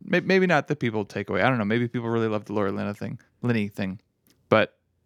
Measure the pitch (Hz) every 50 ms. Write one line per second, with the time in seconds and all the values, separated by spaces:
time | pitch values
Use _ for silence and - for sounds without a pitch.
0 | - - - 175 180 180 185 190 185 180 170 147 135 - 156 - - 120 107 110
1 | 101 - - 107 101 - 98 90 95 127 131 120 104 101 113 120 120 117 - 123
2 | 117 117 117 117 113 113 107 107 101 - 104 107 104 98 101 101 104 101 104 -
3 | - 110 117 113 _ _ _ _ - 123 120 110 104 101 - - 107 95 92 98
4 | _ _ _ _ _ _ _ _ _ - - 110 101 - _ _ _ _ _ _
5 | _